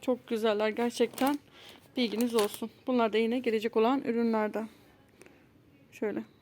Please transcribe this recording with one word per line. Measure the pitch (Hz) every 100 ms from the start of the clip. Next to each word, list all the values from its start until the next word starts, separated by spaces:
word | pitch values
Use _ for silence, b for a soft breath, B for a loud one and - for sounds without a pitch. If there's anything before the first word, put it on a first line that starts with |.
Çok | - 247 -
güzeller | 226 226 208 214
gerçekten. | 214 240 233 233 - 269 294 - B B B B -
Bilginiz | 233 214 247
olsun. | 226 208 - 220 - -
Bunlar | 254 226
da | 220
yine | 226 247
gelecek | 247 220 220 226
olan | 226 269
ürünlerden. | - 233 233 220 214 214 220 - B B _ - B B B B _ - -
Şöyle. | - 214 208 220 _